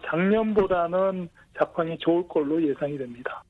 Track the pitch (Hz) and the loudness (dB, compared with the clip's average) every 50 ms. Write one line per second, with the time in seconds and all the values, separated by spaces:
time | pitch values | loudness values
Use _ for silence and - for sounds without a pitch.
0 | - - - 165 185 196 214 226 220 220 208 208 190 190 185 175 170 170 175 185 | -2 -4 0 0 2 4 2 2 2 2 2 2 2 4 2 0 0 0 0 0
1 | 190 190 185 185 175 165 - _ _ _ _ - 151 - - - 165 165 165 - | 0 0 0 -4 -8 -10 -12 _ _ _ _ -2 -2 0 0 -2 -2 -2 -4 0
2 | - 165 165 175 180 - - 160 147 139 156 165 160 143 131 - 151 143 147 135 | 2 2 2 2 0 0 -2 -2 0 2 0 2 2 0 0 -2 -4 -6 -4 -6
3 | 127 120 120 117 127 - - - - _ | -8 -10 -12 -12 -12 -12 -12 -12 -16 _